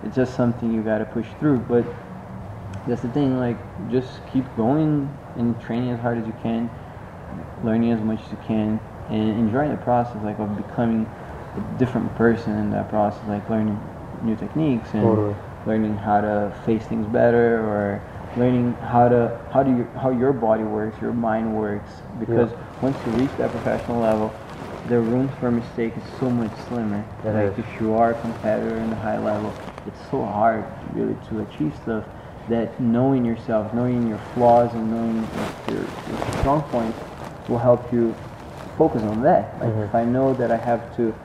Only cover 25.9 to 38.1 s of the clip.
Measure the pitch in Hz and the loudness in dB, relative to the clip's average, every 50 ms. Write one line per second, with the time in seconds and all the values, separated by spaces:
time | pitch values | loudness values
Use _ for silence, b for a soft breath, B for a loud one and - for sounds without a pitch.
25.9 | 113 - - - - - 139 131 123 120 117 107 104 - - - 123 120 113 107 | -2 -6 -10 -10 -6 -2 -2 0 0 0 0 -2 -4 -8 -10 -6 -6 -4 -2 -2
26.9 | 101 104 107 - - - - 110 107 107 104 101 95 - 113 - - - 110 110 | -4 -4 -6 -8 -12 -6 -4 -2 0 2 0 0 0 -2 -6 -6 -4 -2 0 2
27.9 | 110 113 117 117 117 117 - 117 113 - - 110 107 113 113 113 113 113 113 113 | 4 4 4 4 2 0 -4 -6 -6 -2 0 0 0 2 0 -2 -2 -2 -2 -2
28.9 | 110 107 107 107 107 107 107 107 107 107 107 107 101 - - - - - - - | -4 -4 -2 -2 -2 -2 0 -2 -2 -2 -2 -4 -6 -8 -12 -12 -12 -12 -12 -12
29.9 | - - - - - 135 123 107 98 104 107 113 110 110 101 - - - - - | -12 -12 -10 -6 -4 -2 -2 -2 0 4 4 4 4 2 -2 -6 -10 -12 -10 -8
30.9 | - 113 113 110 107 104 - - 110 107 - - - - 151 151 143 - - - | -4 -2 -2 -2 -2 -4 -6 -6 -6 -6 -6 -6 -4 -2 -2 -2 -2 -4 -6 -4
31.9 | 113 107 104 - B B B B B B - - 113 117 113 - - - 131 120 | -4 -4 -4 -8 B B B B B B -4 -2 0 0 0 -2 -2 0 2 2
32.9 | 113 120 127 135 135 131 120 117 117 117 - - 117 107 104 104 107 120 123 123 | 4 6 6 4 4 4 2 0 0 -2 -2 0 0 0 0 0 -2 0 0 2
33.9 | 123 123 120 113 107 101 - - - 120 120 120 117 123 120 117 113 117 110 110 | 2 2 0 0 -2 -4 -8 -6 0 4 6 8 8 8 6 4 0 -2 -2 -2
34.9 | 113 117 117 117 113 113 110 107 - - 107 - - - - - 55 50 50 - | 0 0 0 0 0 -2 -2 -4 -4 -4 -6 -6 -6 -8 -6 -4 -4 -4 -4 -6
35.9 | - - - - - - - - - - - 135 139 156 147 - - 120 117 113 | -8 -10 -8 -8 -6 -4 -4 -4 -2 0 2 4 2 2 0 0 -2 -2 -2 -2
36.9 | 113 - - - - - - - - - - - 120 120 117 123 120 120 - - | -4 -6 -10 -12 -12 -12 -12 -12 -12 -12 -4 -2 -2 2 6 6 4 4 4 0
37.9 | - 120 117 113 | 2 2 2 2